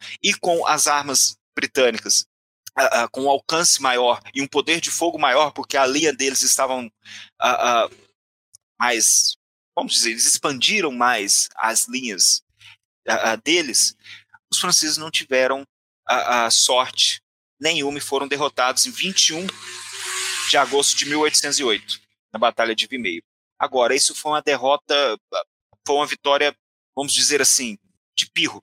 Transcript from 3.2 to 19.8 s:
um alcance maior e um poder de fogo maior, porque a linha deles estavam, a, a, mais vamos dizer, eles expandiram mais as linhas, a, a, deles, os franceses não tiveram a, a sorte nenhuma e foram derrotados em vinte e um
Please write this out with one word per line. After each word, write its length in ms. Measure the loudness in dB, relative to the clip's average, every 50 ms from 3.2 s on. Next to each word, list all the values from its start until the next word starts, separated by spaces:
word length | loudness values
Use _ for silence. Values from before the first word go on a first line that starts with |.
| 0
um 40 | 0
alcance 500 | 0 0 0 -2 -2 2 2 2 2 2
maior 400 | 0 0 2 2 2 2 0 0 -4 -10 -8
e 80 | -8
um 60 | -8
poder 340 | -2 -2 -2 0 0 -2 -2
de 80 | -2 -4
fogo 300 | -4 -2 -2 -4 -2 0
maior, 320 | 0 2 4 4 2 2
porque 260 | -2 -8 -8 -4 0
a 80 | 2 2
linha 260 | 2 2 2 0 0
deles 300 | 0 0 -2 -2 0 0
estavam, 500 | 0 0 0 0 0 -2 -2 -4 -6 -10 -14 _ _ -20 -20 -20 -20 -20 _
a, 460 | _ 0 0 2 2 2 2 2 2 2
a, 60 | 0 -4 _ _ _ _ _ _ _ _ _ _ _ _ _ _ _ _ -2
mais 580 | 0 0 2 2 2 4 4 4 2 2 -2 -6 _ _ _ _ _ _ _ -6
vamos 140 | -4 0 0
dizer, 180 | 0 0 0
eles 140 | 0 0 0
expandiram 680 | 0 0 0 0 -2 -2 0 0 2 2 2 0 -2
mais 560 | 0 2 2 2 2 2 2 2 2 2 0 -2 -4
as 320 | -4 -2 0 0 0 -2
linhas, 560 | -2 -4 -6 -6 -6 0 2 2 2 2 0 -2 _ _ _ -20 -20 -20 _ _ _ _ _ _
a, 240 | -2 -2 0 0 0
a, 40 | -2
deles, 580 | -2 0 2 2 2 2 0 2 2 2 2 -2 _ _ -20 -20 -20 _ _ -20 _ _ _
os 80 | -4 -2
franceses 380 | 0 2 2 2 2 0 -2
não 120 | -4 -6 -4
tiveram 560 | -4 -4 -2 0 2 2 2 2 0 -4 -6 -14 _ _ _ _ _ _ _
a, 400 | 0 0 0 2 0 0 2 2
a 60 | 2
sorte 680 | 2 2 2 2 2 0 0 -2 -2 -2 -2 -2 -2 -4 _ _ _ _ _ _ _ _
nenhuma 380 | -2 -2 0 0 -2 -4 -4
e 40 | -6
foram 260 | -6 -4 -2 -4 -2
derrotados 580 | -2 -2 -2 -2 -2 0 0 0 0 2 0 -2
em 60 | -2
vinte 380 | -2 -6 -6 -2 0 2 2 2
e 40 | 0
um 140 | -2 -6 -8 -10 -12 -16 -16 -16 -14